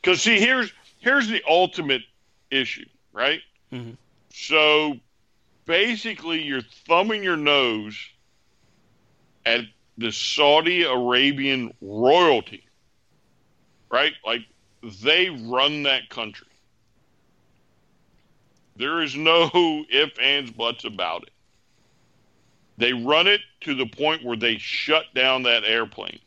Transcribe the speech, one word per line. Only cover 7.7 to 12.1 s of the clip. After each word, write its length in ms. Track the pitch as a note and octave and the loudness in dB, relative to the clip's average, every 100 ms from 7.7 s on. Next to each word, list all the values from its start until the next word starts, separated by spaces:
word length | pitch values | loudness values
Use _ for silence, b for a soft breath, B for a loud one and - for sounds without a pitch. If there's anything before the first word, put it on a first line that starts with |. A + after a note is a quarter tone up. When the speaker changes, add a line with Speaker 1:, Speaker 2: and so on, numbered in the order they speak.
| A2 G#2+ G#2 - _ _ _ _ _ _ _ _ _ _ _ _ _ A#2+ | -2 -8 -14 -18 _ _ _ _ _ _ _ _ _ _ _ _ _ -2
Speaker 1:
at 140 | A#2 A2+ _ _ - | -2 -2 _ _ -8
the 160 | A2+ | -6
Saudi 720 | G#2+ - - D3 D3+ E3 F3+ | -4 -6 2 4 6 4 0
Arabian 880 | E3 B2+ B2 B2 C#3 C#3 C3+ C3 A#2 - | 0 0 2 2 2 0 -2 -2 -6 -12
royalty, 840 | F#2+ G#2 B2 | -12 0 4